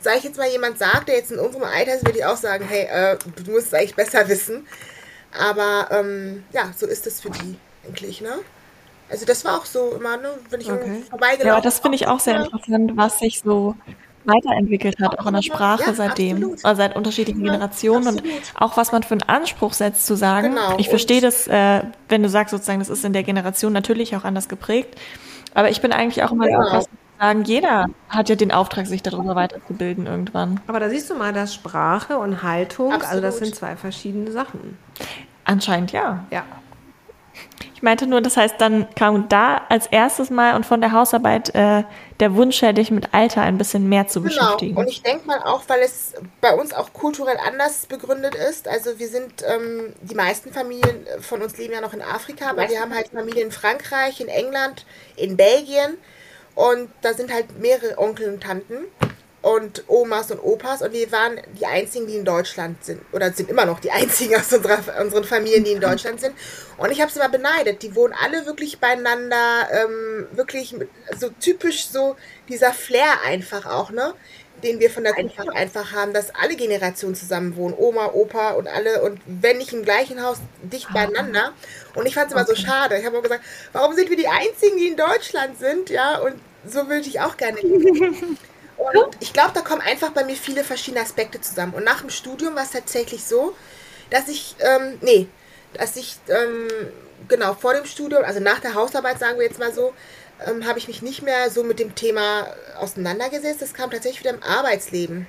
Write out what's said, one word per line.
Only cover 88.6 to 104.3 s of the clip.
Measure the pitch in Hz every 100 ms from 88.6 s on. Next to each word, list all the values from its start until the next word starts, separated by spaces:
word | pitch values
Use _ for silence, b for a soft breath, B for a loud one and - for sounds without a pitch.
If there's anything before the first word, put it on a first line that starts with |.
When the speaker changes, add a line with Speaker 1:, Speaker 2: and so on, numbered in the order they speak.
| - -
Speaker 1:
Und | 262 403 554 -
ich | -
glaub, | - 320
da | 359
kommen | 330 311
einfach | 180 262 311
bei | 302
mir | 269 269
viele | - 277
verschiedene | 277 247 - 247
Aspekte | 226 - 226 233
zusammen. | - - 180
Und | 175
nach | 214 277
dem | 269
Studium | - 254 262 330 294
war's | 269
tatsächlich | 254 - 247 233 226
so, | - 233 302 392 B B B B B
dass | 254 277
ich, | 294 - -
ähm, | - 262 269 262
nee, | 247 220 185 _ b b b
dass | - 240 -
ich, | 247 - -
ähm, | 196 233 233 226 220 185 - - - -
genau, | 240 202
vor | 196 247
dem | 269 285
Studium, | - 294 294
also | - 202
nach | 196 240
der | 247
Hausarbeit, | 214 240 277 254 254
sagen | 240 240
wir | 233
jetzt | 233
mal | 233
so, | 226 254 247 B B B - -
ähm, | 233 226
hab | 240
ich | 233
mich | 233
nicht | 233 269
mehr | 277 254 247
so | 214
mit | 233 226
dem | 226 -
Thema | 226 220 208 208 202 - 53 65
auseinandergesetzt. | 190 - 180 190 254 285 294 294
Das | -
kam | - 254
tatsächlich | 240 240 262
wieder | 269